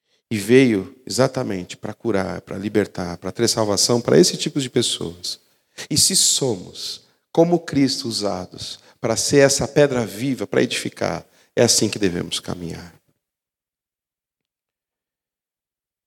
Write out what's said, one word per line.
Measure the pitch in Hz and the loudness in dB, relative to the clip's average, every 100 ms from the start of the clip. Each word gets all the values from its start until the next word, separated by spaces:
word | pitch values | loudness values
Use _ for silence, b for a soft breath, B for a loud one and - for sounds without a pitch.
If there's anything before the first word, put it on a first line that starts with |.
| _ _ - | _ _ -8
E | 107 | -4
veio | 98 127 131 101 92 - - | 6 6 8 4 -2 -12 -6
exatamente | 98 135 131 117 95 90 - | 0 0 0 -6 -6 -8 -12
pra | 104 | -14
curar, | - 113 98 92 87 | -8 -2 -2 -2 -6
pra | - 95 | -10 -8
libertar, | 104 107 95 - 87 85 | -2 0 -2 -4 -8 -8
pra | 92 | -8
ter | - 117 | -2 0
salvação | - 104 98 - 120 | 0 0 0 2 0
pra | 113 139 | 4 6
esse | 180 175 | 6 2
tipo | 165 151 | -4 -4
de | 127 | -2
pessoas. | 127 117 - 85 87 - - _ B B B B | -2 -2 -2 -8 -10 -12 -12 _ B B B B
E | 143 | 0
se | - 190 | 2 2
somos, | - - 135 95 87 - - - _ _ _ | 2 2 0 -2 -8 -12 -12 -12 _ _ _
como | - 170 170 | 2 4 2
Cristo, | - 143 131 - 117 | 0 0 0 0 -6
usados | 104 101 92 90 - - - b b | -6 -4 -6 -10 -14 -14 -16 b b
pra | 117 110 | -2 -2
ser | - 143 | 2 6
essa | 139 - 120 | 6 4 0
pedra | 151 143 127 104 | 4 4 2 -4
viva, | 101 135 113 101 | -4 -6 -4 -2
pra | 131 | 0
edificar, | 127 - 113 - 101 85 - b b - | 0 -2 -8 -6 -6 -6 -10 b b 2
é | |
assim | 120 - 107 | 2 2 0
que | 110 | 0
devemos | 98 87 85 - | -2 -2 -6 -8
caminhar. | - 90 85 82 87 - _ _ _ _ _ _ _ _ _ _ _ _ _ _ _ _ _ _ _ _ _ _ _ _ _ _ _ _ _ _ | -8 -10 -10 -12 -16 -20 _ _ _ _ _ _ _ _ _ _ _ _ _ _ _ _ _ _ _ _ _ _ _ _ _ _ _ _ _ _